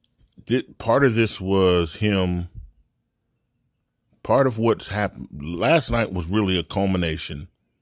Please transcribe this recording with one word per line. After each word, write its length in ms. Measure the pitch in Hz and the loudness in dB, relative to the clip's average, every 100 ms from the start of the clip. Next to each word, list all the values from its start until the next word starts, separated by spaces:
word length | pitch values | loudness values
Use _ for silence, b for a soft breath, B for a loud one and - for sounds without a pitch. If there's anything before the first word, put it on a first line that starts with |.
| _ _ _ - - | _ _ _ -20 -2
thi-, 280 | 120 - - | -2 -2 -6
part 260 | 113 123 | 0 4
of 100 | 139 | 4
this 260 | 110 110 - | 4 0 -2
was 540 | 92 98 92 90 85 | 0 2 4 4 0
him, 540 | - 107 101 92 87 87 - - _ _ _ _ _ _ _ _ _ _ _ _ _ _ _ | -2 0 2 0 -2 -6 -10 -20 _ _ _ _ _ _ _ _ _ _ _ _ _ _ _
part 240 | - 117 135 | 0 2 2
of 120 | 110 | 2
what's 300 | 113 104 - | 0 0 -2
happened 400 | 104 101 - - | -4 -4 -6 -14
last 580 | 71 73 85 113 165 - | -10 -8 -2 2 2 2
night 220 | 117 110 | -2 -2
was 140 | 90 82 | -4 -2
really 320 | 104 101 92 | 0 2 0
a 60 | |
culmination 840 | 82 95 98 92 85 80 - 73 87 _ _ _ | -2 -2 0 0 -2 -4 -8 -12 -14 _ _ _